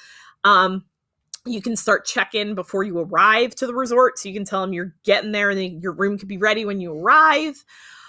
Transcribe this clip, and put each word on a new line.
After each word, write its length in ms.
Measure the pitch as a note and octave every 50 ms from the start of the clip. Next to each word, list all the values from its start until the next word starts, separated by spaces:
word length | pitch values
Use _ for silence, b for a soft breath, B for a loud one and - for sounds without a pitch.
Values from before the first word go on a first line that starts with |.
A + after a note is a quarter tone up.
| B B B B B B B B -
Um, 420 | G3+ G3+ F#3 F#3 F#3 F#3+ F#3+ - _ _ _ _ _ _ _ _ _ - - _
you 140 | B3 A#3 G#3
can 140 | - B3 A3+
start 300 | - - A3 G3+ - -
check-in 500 | - - B3 G#3 - - G#3+ G#3 G#3 G#3+
before 280 | F#3+ F3 - - G3 G3
you 160 | G#3+ F3 E3+
arrive 560 | D#3+ F#3+ E3 E3 F#3+ G#3+ A3 A#3 B3 A#3+ -
to 120 | - C4
the 60 | B3 A#3+
resort, 440 | B3 C4 A#3 A#3+ B3 B3+ B3 - -
so 80 | - G3
you 60 | F#3
can 100 | G#3 G3+
tell 180 | - G3+ F#3+ F#3+
'em 100 | G3 F#3
you're 220 | F3 F3+ F#3 - _ _
getting 280 | - G3+ - - G#3+
there 180 | G#3+ G#3 G3+ G3+
and 100 | G3 G3
then 200 | F#3 F3+ E3+ D#3
your 140 | F3 F#3+ D#3+
room 240 | F3 G3 G3+ G3+
could 100 | G3 G3
be 100 | G3 G3+
ready 280 | F3 G3+ G#3+ G#3+ A3+ A3
when 160 | G3+ G3 G3
you 100 | F3+ E3+ D#3
arrive. 720 | D3+ F3 A3 C#4 D#4 D#4 D#4 D4 C#4+ D#4 D#4 C#4 - - B B B B B B B B